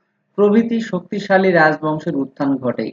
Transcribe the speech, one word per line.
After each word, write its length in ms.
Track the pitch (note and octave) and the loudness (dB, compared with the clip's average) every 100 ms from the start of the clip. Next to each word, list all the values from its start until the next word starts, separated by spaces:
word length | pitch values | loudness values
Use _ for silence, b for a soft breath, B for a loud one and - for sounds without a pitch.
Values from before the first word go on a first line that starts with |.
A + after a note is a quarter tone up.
| _ _ _ - | _ _ _ 0
প্রভৃতি 460 | G3+ A3 A#3 A3+ | 4 4 2 -4
শক্তিশালী 680 | - F3+ - G3+ G3+ F#3+ F#3+ | -4 -8 -6 -10 0 2 4
রাজবংশের 640 | E3+ D#3 D3+ D#3 D#3 E3+ C#3 | 4 2 2 -4 -4 -4 -4
উত্থান 420 | C3+ - C#3 C3+ | -6 -4 -2 -2
ঘটে। 340 | B2+ - A2 | -2 -4 -8